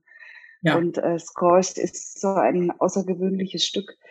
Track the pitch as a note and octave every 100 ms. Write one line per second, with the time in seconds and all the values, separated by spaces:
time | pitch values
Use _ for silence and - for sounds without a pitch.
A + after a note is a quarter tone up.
0 | _ - - - - - D#3+ D#3+ E3+ -
1 | E3 E3+ - - F3 F3+ F#3 - - -
2 | - - G3 F#3+ A#2+ F3+ F3 - F3+ G3
3 | F#3 F3 F#3+ F#3+ F#3+ F3 - G3+ - -
4 | -